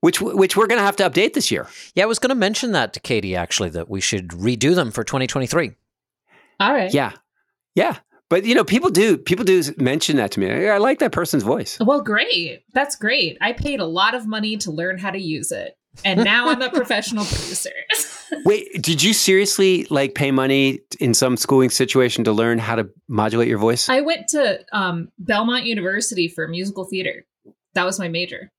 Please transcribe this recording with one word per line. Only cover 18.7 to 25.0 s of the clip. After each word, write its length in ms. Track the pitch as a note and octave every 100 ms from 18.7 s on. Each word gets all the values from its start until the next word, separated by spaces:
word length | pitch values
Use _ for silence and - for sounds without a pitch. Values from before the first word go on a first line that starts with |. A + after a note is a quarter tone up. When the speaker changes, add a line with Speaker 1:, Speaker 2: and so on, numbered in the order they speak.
| F3+
Speaker 1:
did 200 | - D#3
you 100 | F3
seriously, 720 | G#3+ - F#3+ G3+ - F#3+ F3+ -
like, 240 | D3 C#3
pay 160 | C3+ C#3+
money 500 | C3 C3+ C3+ C3+ C3 _ -
in 140 | C3
some 220 | A2+ C3 B2
schooling 340 | - C3+ C3
situation 520 | - B2+ C3 B2 -
to 80 | A2
learn 260 | G#2+ A#2 A#2
how 180 | A2 A2+
to 120 | G2+ _ -
modulate 400 | G#2+ G#2+ A#2 A#2+
your 100 | G#2+
voice? 300 | A2 A#2+ -
Speaker 3:
I 140 | C4
went 260 | D4 E4+ -
to, 340 | D4+ B3+ F#3+ -
um, 360 | G#3+ F#3 E3+